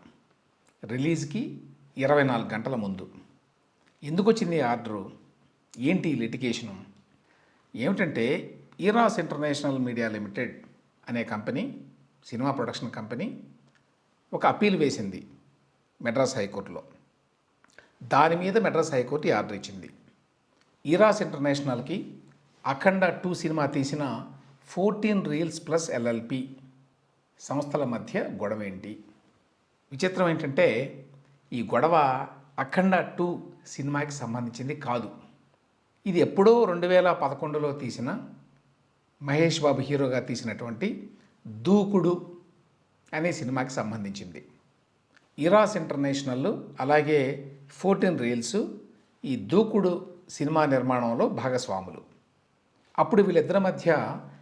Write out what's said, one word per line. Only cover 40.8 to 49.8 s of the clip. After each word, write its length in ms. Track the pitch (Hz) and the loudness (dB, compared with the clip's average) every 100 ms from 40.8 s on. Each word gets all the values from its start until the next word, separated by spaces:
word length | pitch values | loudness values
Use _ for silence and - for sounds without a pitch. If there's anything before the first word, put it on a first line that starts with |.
| 202 - - - _ _ 113 | -4 -6 -12 -20 _ _ -16
దూకుడు 880 | 110 131 208 196 202 170 175 - - - _ _ _ _ _ _ | -4 4 4 6 2 2 0 -4 -18 -20 _ _ _ _ _ _
అనే 180 | 156 170 | -4 -2
సినిమాకి 380 | 151 120 131 131 | -2 -4 -4 -4
సంబంధించింది. 800 | 131 107 107 101 95 90 - - _ _ _ _ _ _ _ _ - | -4 -6 -6 -8 -10 -12 -16 -20 _ _ _ _ _ _ _ _ -2
ఈరాస్ 380 | 160 208 196 185 | 4 6 6 0
ఇంటర్నేషనల్ 840 | 156 143 139 139 135 127 165 - - - | -4 -2 -2 -2 -2 -2 -2 -4 -8 -4
అలాగే 720 | 131 151 147 147 131 143 - - - | 2 4 4 2 2 -4 -10 -18 -20
ఫోర్టీన్ 480 | - 185 196 185 139 | -4 0 2 2 2
రీల్స్ 480 | 120 120 - 202 320 - - _ _ _ | 0 -2 -2 -4 -4 -8 -18 _ _ _
ఈ 120 | - 120 | -6 -6
దూకుడు 800 | 98 185 220 220 | 0 2 4 2